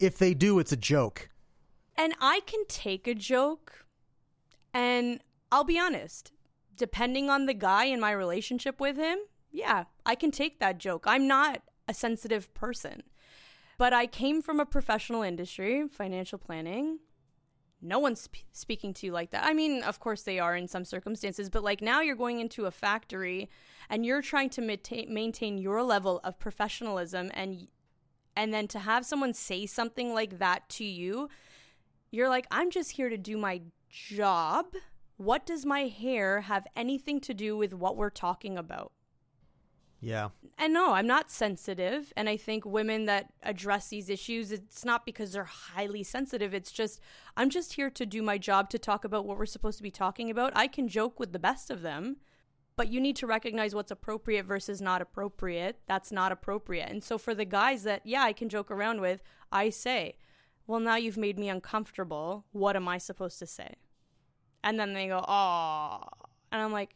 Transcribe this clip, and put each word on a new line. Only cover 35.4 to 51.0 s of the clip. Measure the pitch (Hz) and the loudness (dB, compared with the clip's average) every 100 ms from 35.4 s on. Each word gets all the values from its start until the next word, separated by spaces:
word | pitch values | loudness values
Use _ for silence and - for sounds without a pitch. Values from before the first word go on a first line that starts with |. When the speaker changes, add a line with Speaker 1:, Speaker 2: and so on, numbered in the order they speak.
| 339 | 0
Speaker 2:
does | 330 277 | -4 -2
my | 285 262 | 0 -2
hair | 202 247 240 190 202 | -4 -2 0 2 2
have | 196 196 196 233 | 0 -2 -2 -4
anything | 240 269 - 285 | -2 -2 -2 -4
to | 277 | -4
do | 202 214 214 | -4 -2 0
with | 202 | -2
what | 185 185 180 | 0 -2 0
we're | 208 | -2
talking | - 175 185 202 185 | -2 -4 -4 -6 -8
about?" | 160 - - _ _ _ _ _ _ _ _ _ _ - | -8 -10 -10 _ _ _ _ _ _ _ _ _ _ -12
Speaker 1:
Yeah. | 117 110 104 - - - | -6 -4 -4 -8 -12 -2
Speaker 2:
And | 311 | 2
no, | 330 359 | 4 4
I'm | 190 226 | 4 4
not | 277 - | 2 2
sensitive. | - 214 185 - 185 185 277 285 - | -2 -2 -2 -6 -2 -2 -2 -6 -4
And | 214 | -2
I | 214 | -2
think | 214 214 208 | -4 -6 -2
women | 214 220 220 214 | 0 0 0 2
that | 202 - _ | 0 -2 _
address | - 185 202 202 - | -8 -4 0 0 -2
these | 208 185 | -8 -6
issues, | 190 - 226 202 | -6 -4 -6 -6
it's | 208 208 - | -8 -10 -6
not | 240 233 - | 0 0 -2
because | - 202 | -10 -8
they're | 196 | -6
highly | 185 - - 175 202 208 | -8 -12 -10 -4 -4 -4
sensitive. | 190 254 269 240 202 | -6 -6 -4 -4 -2
It's | 196 185 | -4 -6
just, | - 214 - - - - - | -4 -4 -4 -20 -20 -8 0
"I'm | 262 | 2
just | 359 330 | 2 -2
here | - 277 | -4 -4
to | - | -4
do | 220 214 | -6 -2
my | 214 202 | 0 0
job, | 202 196 196 | 2 2 2
to | 233 | -2
talk | - 208 | -2 -2
about | 208 214 | 0 -2
what | 202 196 | -2 -2
we're | 208 | -2
supposed | - 214 208 | 0 -2 -2
to | |
be | 208 | -6
talking | - 190 - 226 | -2 -2 -2 -4
about." | 226 262 | 0 2
I | 214 269 | 4 2
can | - 240 | 2 0
joke | 202 | 0